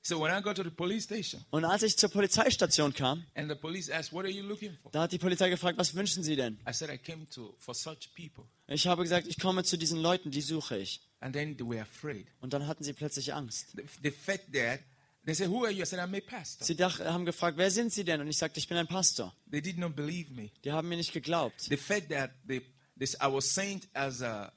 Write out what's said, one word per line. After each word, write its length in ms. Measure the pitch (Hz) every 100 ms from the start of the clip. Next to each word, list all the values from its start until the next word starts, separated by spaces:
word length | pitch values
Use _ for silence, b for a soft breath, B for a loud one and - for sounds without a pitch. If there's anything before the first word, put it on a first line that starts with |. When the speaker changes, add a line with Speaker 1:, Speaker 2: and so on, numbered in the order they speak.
| -
Speaker 1:
So 140 | 170
when 100 | 156 190
I 60 |
got 140 | 202 196
to 60 |
the 60 | 175
police 340 | 160 180 220
station 380 | - 214 175 131 -
Speaker 2:
Und 140 | 151
als 180 | 165 196
ich 140 | 220 -
zur 140 | 208
Polizeistation 800 | 196 196 - 220 - 180 - 147
kam, 320 | 131 131 156 170
Speaker 1:
and 140 | - 151
the 60 | 147
police 340 | 156 180 151
asked, 220 | 160 151
"What 120 | 165
are 80 | 190
you 100 | 196
looking 340 | 202 208 208 160
for?" 100 | -
Speaker 2:
da 100 | 151
hat 100 | 165
die 60 | 180
Polizei 300 | 180 180 185
gefragt, 300 | 180 175 170
„Was 160 | 160
wünschen 280 | 160 196 185
Sie 140 | 160 147
denn?“ 220 | 120 107 110
Speaker 1:
I 40 |
said, 160 | 120 156
"I 80 | 135
came 280 | - 160 160
to, 240 | - 107 -
for 160 | -
such 380 | 120 160 156 -
people." 300 | - 165 - - b b
Speaker 2:
Ich 200 | 147 180
habe 160 | 175
gesagt, 240 | 180 175 170
„Ich 100 | -
komme 240 | 185 185
zu 140 | 180 170
diesen 200 | 160 165
Leuten, 300 | 165 180 160
die 120 | 139
suche 340 | 143 160 - 107
ich.“ 240 | 95 - _ _
Speaker 1:
And 120 | 131
then 220 | 139 147 -
they 100 | 120
were 140 | 117
afraid. 460 | 107 - 151 113 104 _
Speaker 2:
Und 120 | 127
dann 140 | 143 147
hatten 180 | 156
sie 80 | 143
plötzlich 400 | 139 147 143 135
Angst. 360 | 147 127 - - -
Speaker 1:
The, 60 | 147 -
the 80 | 143
fact 420 | 139 - 190 -
that 280 | 135 117 127 - b b b
they 100 | -
said, 140 | 160 185
"Who 160 | 214
are 80 | 233
you?" 100 | 196
I 40 | 165
said, 120 | 180
"I'm 160 | 180
a 60 | 196
pastor." 460 | - 240 151 - -
Speaker 2:
Sie 80 | 165
dach-, 240 | 180 -
haben 240 | - 170
gefragt, 320 | 175 - 170 151
„Wer 140 | 190
sind 200 | 190 233
Sie 140 | 208
denn?“ 160 | 175 156
Und 80 | 147
ich 80 | 147
sagte, 220 | 160 -
„Ich 80 | -
bin 80 | 170
ein 100 | 165
Pastor.“ 480 | 185 180 - 92 - _
Speaker 1:
They 120 | 147
did 160 | 156 175
not 180 | 175 143
believe 340 | 147 175 151
me. 160 | 127 107 _
Speaker 2:
Die 60 | 139
haben 140 | 156 170
mir 80 | 170
nicht 160 | 165
geglaubt. 480 | 160 139 170 127 -
Speaker 1:
The 160 | - 143
fact 320 | - 208 151
that 200 | 147 135 - -
they, 140 | 131 - b b -
this, 160 | 131
I 180 | - 139
was 220 | 135 131
sent 340 | - 196 196 -
as 260 | 131 139 123
a 320 | 123 107 98